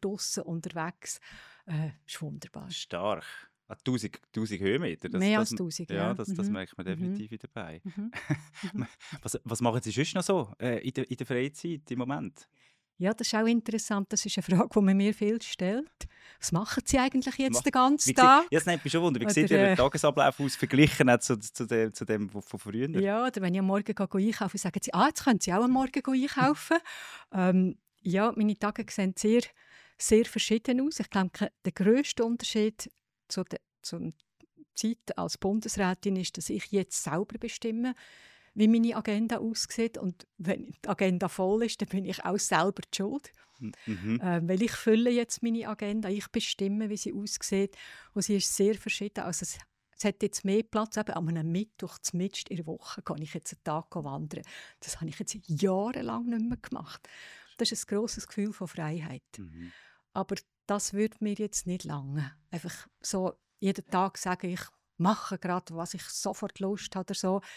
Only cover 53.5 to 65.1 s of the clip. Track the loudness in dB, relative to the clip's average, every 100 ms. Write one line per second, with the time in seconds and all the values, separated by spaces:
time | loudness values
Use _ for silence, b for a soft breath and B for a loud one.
53.5 | -10 -6 -6 -6 -8 -8 -8 -8 -10 B
54.5 | B B B -12 -8 -8 -8 -10 -10 -6
55.5 | 0 2 2 -2 -4 -6 -4 -4 -2 -2
56.5 | -4 -8 -10 -10 -16 -20 B B B B
57.5 | -4 -4 -4 -4 -2 -2 -6 -8 -4 -4
58.5 | -4 -10 -6 -6 -6 -8 -12 -16 -18 -16
59.5 | -14 -16 B B B _ -6 -4 -6 -8
60.5 | _ -4 -2 -2 0 -2 0 -4 -2 -4
61.5 | -4 -4 -6 -4 -6 -4 -4 -4 -8 _
62.5 | -10 -10 -12 -18 _ -6 -2 -2 -4 _
63.5 | _ -2 -2 -2 0 0 -2 -4 -4 -4
64.5 | -6 -10 _ _ _ 2